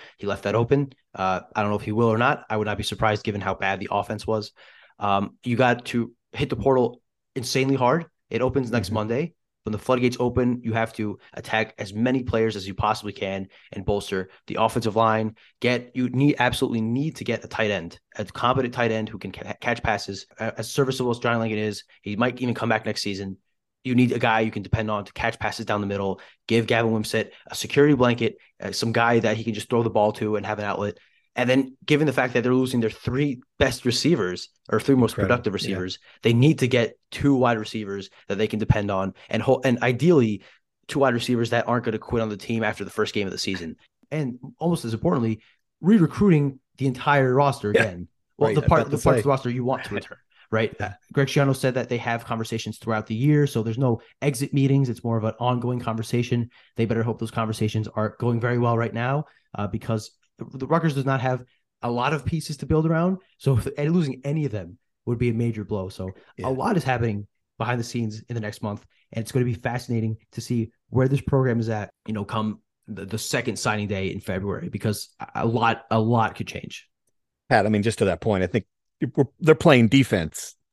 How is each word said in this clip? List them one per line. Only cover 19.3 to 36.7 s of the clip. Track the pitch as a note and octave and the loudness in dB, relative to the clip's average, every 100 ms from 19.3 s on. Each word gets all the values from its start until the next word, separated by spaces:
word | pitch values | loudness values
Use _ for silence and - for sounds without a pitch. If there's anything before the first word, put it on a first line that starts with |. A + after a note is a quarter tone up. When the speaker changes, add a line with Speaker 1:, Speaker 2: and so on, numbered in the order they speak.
Speaker 1:
ca-, | - G2 - | -12 -12 -6
catch | B2 A#2 | -4 -2
passes. | A#2 G#2 - G2 - - | 0 -2 -4 -12 -14 -8
A-, | A2 - | -8 -6
as | - | -4
serviceable | - C3 C3 B2 | 0 0 0 -2
as | A#2 | 0
Johnny | A#2+ A#2 | 0 0
Lincoln | A2+ G#2+ | 0 -2
is, | G#2+ G2+ - _ | -4 -6 -14 _
he | G#2 G#2 | -8 -2
might | B2 B2 | -2 0
even | B2+ A#2 | -4 -2
come | A#2 | 0
back | A2 A2 | 0 -2
next | G#2 | -6
season. | G#2 G2 G2 F#2 _ _ _ _ | -6 -6 -8 -12 _ _ _ _
You | B2+ B2 | 0 2
need | B2 | 2
a | A#2+ | 2
guy | A#2+ A2 | 2 2
you | A2+ | 0
can | A2 | -4
depend | F#2+ A2+ G#2+ | -2 -2 -2
on | G#2 G2+ | -4 -6
to | |
catch | - A#2 - | -4 -4 -2
passes | G#2+ - G#2+ | -6 -6 -2
down | G#2 | -2
the | G2+ | -2
middle. | G2 G2 F#2+ - _ - | -2 -2 -4 -10 _ 0
Give | A2+ A2 | 0 2
Gavin | A#2 A2+ | 2 2
Wimsatt | A2 G#2+ A2+ G#2 - - | 0 -2 -2 -4 -8 -14
a | |
security | - - C#3+ D3 C3+ | -10 -2 4 6 6
blanket, | B2 A#2+ A2+ - _ - | 4 2 -2 -4 _ -12
uh, | G2 | -8
some | - A#2 | -4 0
guy | A#2 A#2 A#2 | 2 4 4
that | G#2+ G#2+ | 2 0
he | |
can | A2+ | -2
just | G#2 - | -6 -2
throw | A#2+ | 0
the | A#2 | 2
ball | G#2+ G#2+ | 2 2
to | G#2+ G#2+ G#2+ | 0 -2 -2
and | G2+ | -4
have | G#2 | -6
an | G#2 | -4
outlet. | F#2+ G#2 - _ _ _ - | -4 -4 -6 _ _ _ -2
And | B2 | 2
then | C3 C3 - - | 2 0 -4 2
given | C#3+ D3+ | 4 4
the | |
fact | B2+ B2+ | 2 2
that | B2 | 2
they're | A#2+ | 2
losing | B2+ B2+ B2 | 2 2 0
their | A2+ | 0
three | - - B2+ D3 B2 - - | -2 -4 -2 -2 -4 -8 0
best | C3+ - B2 | 0 0 0
receivers | A#2 C#3+ E3 F2+ F#2 - _ - | 2 2 2 0 -4 -12 _ -2
or | A2+ | 0
three | - C3 | 4 4
most | A2+ | 4
Speaker 2:
Incredible. | - G2 A#2+ | 2 0 2
Speaker 1:
productive | A2+ | 0
Speaker 2:
Yeah. | |
Speaker 1:
receivers, | F#2+ - F#2 F#2 - _ _ | -4 -4 -4 -6 -10 _ _
they | A#2 | 2
need | A#2 C#3 - | 6 6 6
to | |
get | B2 | 2